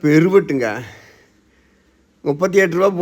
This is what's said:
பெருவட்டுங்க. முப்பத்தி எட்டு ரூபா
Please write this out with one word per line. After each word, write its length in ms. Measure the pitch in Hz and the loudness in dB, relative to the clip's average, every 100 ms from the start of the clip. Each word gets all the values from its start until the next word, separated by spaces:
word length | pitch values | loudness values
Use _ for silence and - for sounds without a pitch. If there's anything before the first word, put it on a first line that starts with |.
பெருவட்டுங்க. 680 | 151 156 180 190 - 139 113 107 117 - - _ _ _ _ _ _ _ _ _ _ _ 151 | 2 2 4 2 0 -2 -4 -6 -12 -20 -20 _ _ _ _ _ _ _ _ _ _ _ -6
முப்பத்தி 320 | 143 185 196 | -4 0 0
எட்டு 160 | 190 170 | 0 0
ரூபா 100 | 196 175 | -2 0